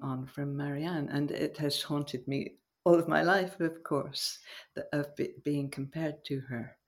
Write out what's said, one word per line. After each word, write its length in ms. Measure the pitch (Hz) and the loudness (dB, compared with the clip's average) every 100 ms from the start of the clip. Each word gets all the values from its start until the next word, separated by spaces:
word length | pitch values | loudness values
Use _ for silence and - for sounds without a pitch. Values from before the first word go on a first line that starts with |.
on 240 | 135 131 135 | -4 -4 -6
from 280 | - 143 143 | -6 -4 -2
Marianne. 540 | 143 143 165 165 143 | -4 -2 -2 -2 -2
And 220 | 143 147 | 0 0
it 260 | - 147 151 | 0 -2 0
has 240 | 147 - | -2 0
haunted 460 | - 147 143 135 135 | -2 -2 -2 -6 -2
me 300 | 139 - - _ _ | -2 -4 -10 _ _
all 160 | 175 170 | 6 8
of 80 | 160 | 8
my 160 | 156 | 4
life, 360 | 170 190 185 - | 6 4 2 0
of 220 | 165 165 | -2 -2
course, 540 | - 143 143 - - - - - - - | -2 0 0 -4 -6 -6 -14 -18 -12 -10
the, 120 | - | -4
of 220 | 147 143 - | -2 -2 -4
be, 180 | 131 - | -4 -2
being 280 | 147 143 139 | -2 0 -2
compared 520 | 139 135 160 160 151 - | -4 -6 -2 -4 -4 -6
to 160 | 135 | -6
her 360 | 131 120 - - | -4 -8 -8 -14